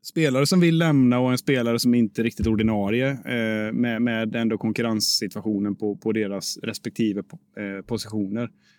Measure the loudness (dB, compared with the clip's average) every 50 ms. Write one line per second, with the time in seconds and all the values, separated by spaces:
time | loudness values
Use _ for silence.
0 | _ -6 _ 0 2 2 4 2 2 4 4 4 6 6 4 4 4 4 6 6
1 | 6 6 4 4 2 2 0 0 2 0 2 2 2 2 0 2 2 2 4 4
2 | 2 2 _ -2 -2 -2 -2 -2 0 0 2 2 2 2 0 0 0 0 0 0
3 | 0 0 -2 -4 -6 -4 -2 -2 0 0 -2 -2 -4 -4 -2 -2 -2 -2 0 0
4 | 0 0 0 -2 -2 -2 -2 -2 -2 -2 -2 -2 -2 -4 -2 -2 -2 -2 -2 -2
5 | 0 0 -2 -2 -2 -6 -8 -6 -4 -2 -2 0 -2 -2 -4 -4 -4 -4 -4 -2
6 | -4 -2 0 0 -2 -2 -4 -6 -6 -8 -10 -6 -8 -8 -8 -8 -10 -10 -4 -2
7 | -2 0 0 -4 -8 _ -18 -20 _ _ _ -10 -10 -8 -8 -10 -8 -8 -8 -8
8 | -6 -6 -4 -4 -4 -4 -4 -4 -6 -6 _ _ _ _ _